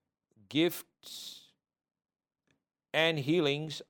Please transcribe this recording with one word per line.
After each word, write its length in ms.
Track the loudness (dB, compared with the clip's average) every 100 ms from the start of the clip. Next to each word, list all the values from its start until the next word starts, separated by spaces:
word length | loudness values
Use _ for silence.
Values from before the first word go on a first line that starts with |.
| _ _ _ _ _
gifts 1040 | 2 2 0 -14 _ -20 -16 -16 -18 -20 _ _ _ _ _ _ _ _ _ _ _ _ _ _
and 280 | 2 2 2
healings 640 | 2 2 4 0 -4 -10 0